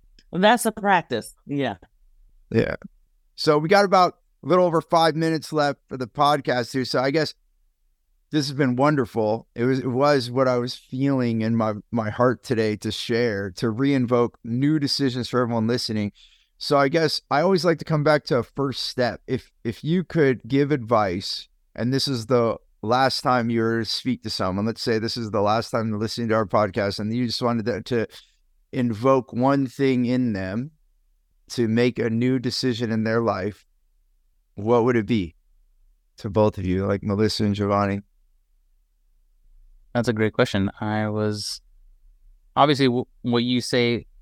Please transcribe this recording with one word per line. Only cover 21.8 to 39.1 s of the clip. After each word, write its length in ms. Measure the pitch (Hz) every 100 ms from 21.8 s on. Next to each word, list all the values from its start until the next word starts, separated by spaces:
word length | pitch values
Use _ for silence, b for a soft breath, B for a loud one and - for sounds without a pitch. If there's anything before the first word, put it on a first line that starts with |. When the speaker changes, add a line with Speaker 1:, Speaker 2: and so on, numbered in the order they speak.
| 113
Speaker 2:
this 140 | 135 143
is 200 | 127 110
the 300 | 123 117 104 - _
last 400 | 107 123 135 -
time 280 | 143 127 117
you 120 | 113
were 180 | 113 113
to 40 |
speak 380 | 110 - 131 120
to 80 | 110
someone, 340 | - 92 92
let's 180 | 110 110
say 160 | - 110
this 180 | 110 -
is 160 | 113
the 80 | 101
last 300 | 101 110 113
time 200 | 123 113
they're 80 | 104
listening 300 | 110 - 117
to 60 |
our 120 | 110 101
podcast, 540 | 113 104 104 101 101
and 140 | 107
you 120 | 117 123
just 160 | -
wanted 240 | 123 117 110
to, 160 | 101
to 240 | - 120 104 B B B _ _ _
invoke 600 | - 123 107 127 135 -
one 340 | 110 127 139 135
thing 400 | - 135 123 120
in 280 | 127 123
them 360 | 101 95 104 139 - _ _ _ _ _ _ _
to 180 | - 113
make 320 | 113 123 -
a 120 | 117
new 280 | 113 127 131
decision 540 | 120 - 131 113 120
in 100 | 110
their 200 | 110 113
life, 440 | 113 95 98 104 _ _ _ _ _ _ _ _ _
what 300 | - 104 120
would 120 | 117 120
it 100 | 104
be 280 | 117 85 - _ _ _ _ _ _ _ -
to 120 | 110
both 280 | 98 107 104
of 60 |
you, 220 | 92 92 98
like 160 | 101
Melissa 400 | 107 101 107 -
and 100 | 107 98
Giovanni? 460 | 101 101 101 101 - _ _ _ _ _ _ _ _ _ _